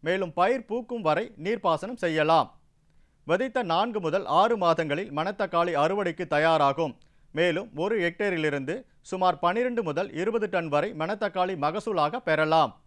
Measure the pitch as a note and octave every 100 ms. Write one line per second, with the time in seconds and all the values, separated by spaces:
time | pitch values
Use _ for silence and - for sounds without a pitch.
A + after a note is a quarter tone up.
0 | D#3 F#3+ F3+ D#3 F#3 C4 - A3+ A3 A#3+
1 | D#3+ D#3 A3+ - E3 A#3 F3+ D#3 G3 B3
2 | F3 D#3 D3+ E3 B2 - _ _ _ _
3 | _ _ - F3+ C4 B3+ G3+ E3 A3+ G#3+
4 | E3 F3+ F#3 D#3 G#3+ A#3 F3 E3 D#3+ C#3+
5 | G#3 C#3+ F3+ G3 F#3+ E3+ E3+ D#3 D#3 G3
6 | F#3 D#3 E3+ D3+ D#3+ D#3+ C#3+ C#3 D#3 -
7 | _ _ _ D3+ F3+ E3 G#3 - F#3 A3
8 | E3+ E3+ G3+ F3 D#3 C#3+ C3+ G#3+ - _
9 | - F#3 F#3 F3 F3 G3+ A#3+ A#3 F3+ D3
10 | C3+ C#3+ F#3+ A3+ G#3 F3+ E3 D3 F#3+ D#3
11 | D#3+ G#3 G#3 F#3 F3+ F#3 D3 F#3 A3+ F#3+
12 | D3+ - - D#3 D#3 D#3+ C#3 -